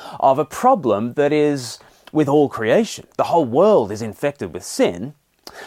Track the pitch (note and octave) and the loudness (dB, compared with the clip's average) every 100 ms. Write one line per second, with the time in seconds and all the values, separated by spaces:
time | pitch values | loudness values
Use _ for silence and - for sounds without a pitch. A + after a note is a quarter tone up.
0 | - - C3 C3+ D3+ - B3 C4 C3 G2+ | -18 0 2 2 -2 0 2 2 2 0
1 | A#2 A#2+ C#3+ D3+ D3 C#3+ A#2+ - - _ | -2 -2 0 2 2 0 -6 -16 -20 _
2 | - D3+ C#3 D3 C#3 - A2 E3+ A3+ - | -6 -2 2 4 2 0 0 2 0 -6
3 | - - A2+ E3+ C3+ B2 G3+ G3 G#2 G#2 | -14 -6 0 0 2 2 4 4 2 -6
4 | A2+ G2 C#3+ - G2 F2 - - B3+ F2 | -10 -6 -6 -6 -10 -10 -12 -2 -2 -2
5 | A#2+ - _ _ - - | -12 -14 _ _ -20 -20